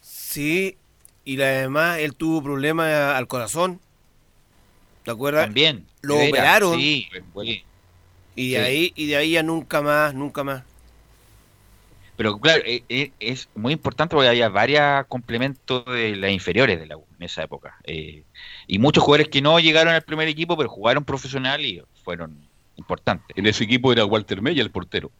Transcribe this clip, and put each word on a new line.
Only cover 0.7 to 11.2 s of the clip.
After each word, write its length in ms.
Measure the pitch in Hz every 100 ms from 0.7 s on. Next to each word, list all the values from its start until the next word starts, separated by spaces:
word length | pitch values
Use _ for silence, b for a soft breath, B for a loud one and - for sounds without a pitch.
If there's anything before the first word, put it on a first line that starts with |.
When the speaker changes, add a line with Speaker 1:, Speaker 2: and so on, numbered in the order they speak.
| - _ _ _ _
Speaker 1:
Y 160 | - 131
además, 580 | 135 135 135 143 165 170
él 160 | 151
tuvo 280 | - 160 160
problemas 460 | 139 139 143 160 160 151 143
al 120 | 139 120
corazón. 540 | 127 110 151 180 180 _ _ _ _ _ _ _ _ _ _ _ _
¿Te 60 | -
acuerdas? 340 | 113 139 151 160
Speaker 2:
También, 400 | 107 156 123 78 _
Speaker 1:
Lo 120 | 139
Speaker 2:
de 160 | 147 147
veras, 300 | 147 139 202
Speaker 1:
operaron. 160 | 196 165
Speaker 2:
sí, 300 | 139 147 98 95 - 98
sí. 220 | 110 107 - _ _ _ _ _ _ -
Speaker 1:
Y 140 | 127
Speaker 2:
Sí. 60 | 127
Speaker 1:
ahí, 360 | 123 135 170 -
y 100 | 151
de 100 | 147
ahí 140 | 156
ya 100 | 165
nunca 380 | 160 165 147 147
más, 320 | 147 147 151
nunca 300 | 135 143 -
más. 220 | 139 135 127 _ - _ _ _